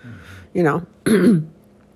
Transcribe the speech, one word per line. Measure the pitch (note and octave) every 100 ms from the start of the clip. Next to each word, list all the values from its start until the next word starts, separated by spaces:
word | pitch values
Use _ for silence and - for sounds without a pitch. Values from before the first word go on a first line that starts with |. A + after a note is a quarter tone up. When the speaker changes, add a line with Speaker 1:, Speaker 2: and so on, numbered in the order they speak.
| A#2+
Speaker 1:
Mm-hmm. | G#2 - - -
Speaker 2:
you | F#3
know. | D#3+ D#3 F3 _ - G#3 A#3 F3 D#3
<clears throat> | - _ _ _